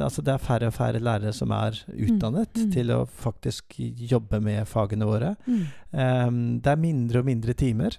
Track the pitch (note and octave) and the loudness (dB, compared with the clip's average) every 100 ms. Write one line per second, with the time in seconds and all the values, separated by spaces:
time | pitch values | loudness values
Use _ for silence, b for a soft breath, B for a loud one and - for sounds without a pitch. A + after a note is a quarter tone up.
0 | C#3 - C#3+ C3+ - A2+ A#2 - A#2 A#2 | 0 0 0 0 0 0 0 0 0 0
1 | A#2+ G#2+ G#2+ G#2+ A#2 G#2 A2 A2 - - | 0 0 -2 -2 -2 0 0 -4 -10 -2
2 | G#2+ G#3+ G#2+ D#3+ A3+ A#3 A3 E3+ A#2+ A#2+ | 0 2 2 0 -2 0 0 2 2 0
3 | B2 - A#2+ - A#2 - - - A#2+ A#2+ | 0 -4 -6 -4 -6 -6 -10 -10 -8 -8
4 | A#2 A#2+ G#2+ G#2+ G#2+ G#2 A2 A#2 G2+ G#2+ | 0 0 2 0 0 0 0 0 0 0
5 | G#2+ A2 C#3 G#3 B A#3 D#3 B B D3+ | 0 0 0 -4 B -2 -2 B B 0
6 | B2+ B2+ B2 A#2+ A#2+ A#2+ C#3 D3+ E3 C#3+ | 2 2 2 2 0 2 2 2 2 0
7 | A#2 B2 C3+ A#2 A2 B2 C3 A2 G3 | 2 2 2 0 0 0 2 2 0